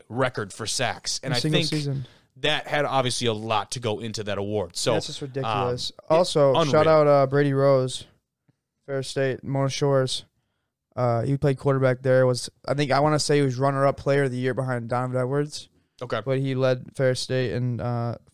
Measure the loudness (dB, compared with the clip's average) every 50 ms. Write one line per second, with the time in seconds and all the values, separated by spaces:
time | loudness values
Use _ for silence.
0 | -10 -8 -4 -2 -2 -2 -2 -6 -10 -10 -10 -10 -8 -6 -4 -2 -2 -2 -4 -6
1 | -8 -8 -8 -6 -4 -4 -2 -2 0 0 0 0 0 -2 -4 -4 -4 -4 -6 -6
2 | -8 -10 -16 _ _ _ _ -4 -2 0 0 -2 -2 -2 -2 -2 0 0 0 0
3 | 0 0 -2 -2 -2 -2 -2 -2 -2 -2 -2 -2 -2 -4 -8 -6 -4 -4 -4 -4
4 | -6 -8 -8 -8 -6 -4 -4 -4 -4 -2 -2 -2 -4 -4 -6 -4 0 0 0 0
5 | -2 -4 -10 -10 -10 -10 -8 -6 -4 -2 -2 0 0 -2 -2 -4 -6 -8 -10 -8
6 | -2 2 2 2 2 2 4 4 4 6 6 4 4 4 4 4 6 6 6 6
7 | 6 6 6 4 4 4 2 2 2 2 2 4 4 4 4 4 2 0 -4 -8
8 | -12 -16 _ _ _ _ _ _ _ _ _ _ _ _ _ _ _ -8 -6 -6
9 | -6 -4 -2 -2 0 0 -2 -4 -4 -4 -2 0 0 0 0 0 0 2 2 2
10 | 2 0 -2 -6 -8 _ _ _ _ _ _ _ _ _ _ _ _ _ -4 -2
11 | 0 0 0 0 0 -2 -2 0 2 0 0 0 0 0 2 2 2 2 2 0
12 | 2 2 4 4 4 4 2 0 -4 -10 -14 _ -6 -4 -2 -2 0 2 2 4
13 | 4 4 2 2 2 2 2 2 2 2 0 0 0 0 0 2 2 0 0 0
14 | 0 0 2 2 2 0 -2 -2 -2 -2 -2 -2 -2 -4 -4 -4 -4 -4 -4 -2
15 | -2 -2 -2 -2 -2 -2 -2 -2 -4 -4 -8 -14 -16 -16 _ _ _ _ _ -14
16 | -10 -6 -6 -4 -2 -2 -2 -2 -2 -2 0 0 2 2 0 0 -4 -10 -4 0
17 | 0 0 0 0 -4 -4 -2 -2 -2 -2 -2 -2 -2 -2 -4 -4 -4 -4 -4 -4
18 | -4 -4 -6 -8 _ _